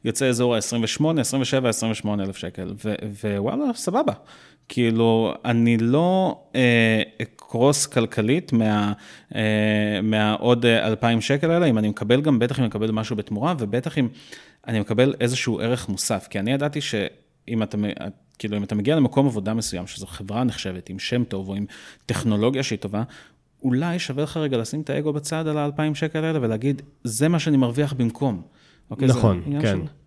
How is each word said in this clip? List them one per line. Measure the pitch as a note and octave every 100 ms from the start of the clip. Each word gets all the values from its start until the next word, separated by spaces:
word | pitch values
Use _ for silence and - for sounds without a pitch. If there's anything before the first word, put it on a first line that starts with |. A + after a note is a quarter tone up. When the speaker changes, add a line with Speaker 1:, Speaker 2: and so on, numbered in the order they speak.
Speaker 1:
יוצא | A#2 - C3
אזור | A#2+ B2
העשרים | A2+ - A#2+
ושמונה, | A2+ - D#3 E3
עשרים | A#2 C3+
ושבע, | B2 C3 B2+
עשרים | G#2+ A2+
ושמונה | G#2+ G#2 G#2
אלף | G2 F#2
שקל. | F2+ F#2 F#2 G2+
ו-, | G#2+ G2+ G#2+ G2+ G#2+ G2+
ווואלה, | B2 C4+ D4
סבבה. | A3+ - A3 D#4+ - - - - _ _
כאילו, | - A#2 A2+ A#2 A2+ G#2+ -
אני | - A#2 A#2 A#2
לא, | A#2 C#3+ F3 F#3+ F#3+ - -
אה, | - B2 A#2 A2+ A2 - -
אקרוס | - - - A#2 C3 C#3+ -
כלכלית | B2 A2+ - G#2+ D#3 -
מה-, | A2+ G#2+ G#2+ G#2 G#2 - - _
אה, | A2+ G#2+ G#2+ G#2+ G#2+ G#2+ G#2
מהעוד, | G#2+ G#2+ G#2+ G#2+ A#2 A#2+ A#2
אה, | A2+ A2
אלפיים | G#2+ A#2 A2+
שקל | - C#3+ E3
האלה, | E3+ E3
אם | A2
אני | G#2+
מקבל | G#2 G#2+ B2+
גם, | D3+ B2+
בטח | A#2+ B2+
אם |
אני | A#2+
מקבל | G#2 A2
משהו | A2 A2 G#2+
בתמורה, | - G#2 D3 E3
ובטח | G#2+ A#2 D#3+ D#3
אם | A#2+ - - - - _ -
אני | A2
מקבל | G2 B2 C3+ -
איזשהו | A#2+ B2+ - A2
ערך | A2+ B2 -
מוסף. | F#2+ - G2 -
כי | G2+
אני | G#2
ידעתי | C3+ D3 D3
שאם | C#3 G#2+ F#2+ - _ _ - A2+
אתה | G#2+ G#2
מ-, | G#2 - F#2+ - _ _
כאילו, | G#2+ G#2
אם |
אתה | G2+
מגיע | G#2 G#2 D#3+
למקום | B2+ C#3+ C#3
עבודה | A2 G2
מסוים, | A2+ G#2 F2+ F#2
שזו | - F#2+
חברה | - G2 G#2+
נחשבת, | B2+ - F#2+ F2+ -
עם | G2
שם | - A#2+
טוב, | A#2+ G2 F#2+
או |
עם | G2 G#2 - - - -
טכנולוגיה | A#2 A2+ G#2 A2+ C3+
שהיא | C3+ G#2+
טובה, | G2 G#2 A#2+ - - _ _ _
אולי | C3 B2+ E3+ F3
שווה | - C3
לך | D3+ E3
רגע | D3+ B2
לשים | A2+ D3
את | D#3
האגו | D3 D3+
בצד | D3 D3 D#3 D#3
על | D3+
האלפיים | D3 D3 D#3
שקל | C#3+ D#3+ D#3
האלה, | D#3+ D#3
ולהגיד, | A#2 A2 C3+ C3+ - _
"זה | A#2+ A2 D#3
מה | E3+
שאני | D#3+ C#3+
מרוויח | B2 A#2 D3
במקום." | C3 A#2+ A2+ C#3 F#2+ - _ _ _ _
אוקיי, | - C3+
זה |
Speaker 2:
נכון, | A#2+ A2+ F2+ F2
Speaker 1:
עניין | C#3+
Speaker 2:
כן. | A2+ F#2+ D#2 -